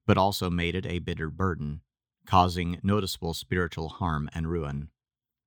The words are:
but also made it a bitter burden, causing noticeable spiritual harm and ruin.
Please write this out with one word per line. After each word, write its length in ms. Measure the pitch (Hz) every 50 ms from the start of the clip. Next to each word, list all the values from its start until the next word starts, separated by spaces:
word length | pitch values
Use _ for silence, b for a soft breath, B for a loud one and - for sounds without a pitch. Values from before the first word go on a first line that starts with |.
| -
but 100 | 113 101
also 320 | 95 95 101 101 - 95 90
made 240 | 87 87 85 85 85
it 120 | 92 95
a 120 | - 87 87
bitter 300 | - 90 82 78 80 80
burden, 520 | 78 82 95 92 82 69 73 73 73 73 - _ _ _ _ _ _ _ -
causing 540 | - 98 92 90 90 85 90 87 87 87 -
noticeable 540 | - 98 104 107 95 90 - - 87 82 80
spiritual 540 | - - - 92 90 87 80 - 82 80 78
harm 380 | - - 98 85 78 73 73 73 -
and 160 | 82 80 80
ruin. 380 | 87 85 76 71 69 71 76 - _ _ _ _ _ _ _ _ _ _ _